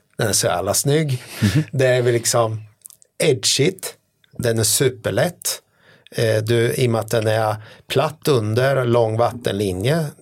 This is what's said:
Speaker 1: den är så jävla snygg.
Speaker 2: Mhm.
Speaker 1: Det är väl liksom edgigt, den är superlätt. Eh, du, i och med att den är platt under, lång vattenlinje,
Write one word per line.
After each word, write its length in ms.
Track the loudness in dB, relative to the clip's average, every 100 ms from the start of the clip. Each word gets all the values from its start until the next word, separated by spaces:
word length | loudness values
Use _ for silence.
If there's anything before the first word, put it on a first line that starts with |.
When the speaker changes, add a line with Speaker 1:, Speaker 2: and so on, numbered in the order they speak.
| _ -4
Speaker 1:
den 100 | -2
är 40 |
så 140 | 0 0
jävla 280 | -2 -2
snygg. 480 | -2 0 0 0 -4 -8 -2
Speaker 2:
Mhm. 220 | 0 2 0
Speaker 1:
Det 140 | 0 2
är 160 | 2
väl 100 | 2
liksom 480 | 0 0 0 0 -2 -12 _ -20 -20 _ -4
edgigt, 720 | 0 0 0 0 0 -2 -10 -16 _ _ _ -4
den 200 | -2 0
är 40 |
superlätt. 1000 | 0 2 0 0 -4 -2 -2 -2 -8 -10 _ _ _ -20 -12 -2
Eh, 260 | 0 0
du, 300 | 2 2 2
i 140 | 0 0
och 40 |
med 100 | 0
att 100 | 0
den 160 | 0 0
är 300 | 0 0 -4 -8 -20 -4
platt 400 | -2 -2 -2 0
under, 560 | 0 2 0 2 2
lång 320 | 2 2 2 2
vattenlinje, 880 | 0 0 -4 -2 -2 -2 0 0 -2 -6